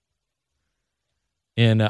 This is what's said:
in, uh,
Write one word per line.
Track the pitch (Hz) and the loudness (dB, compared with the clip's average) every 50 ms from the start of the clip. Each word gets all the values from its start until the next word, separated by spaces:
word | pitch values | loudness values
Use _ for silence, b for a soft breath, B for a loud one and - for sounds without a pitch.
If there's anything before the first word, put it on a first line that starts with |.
| _ _ _ _ _ _ _ _ _ _ _ _ _ _ _ _ _ _ _ _ _ _ _ _ _ _ _ _ _ _ _ | _ _ _ _ _ _ _ _ _ _ _ _ _ _ _ _ _ _ _ _ _ _ _ _ _ _ _ _ _ _ _
in, | - 117 113 110 110 | -2 0 0 0 0
uh, | 107 107 | -2 -2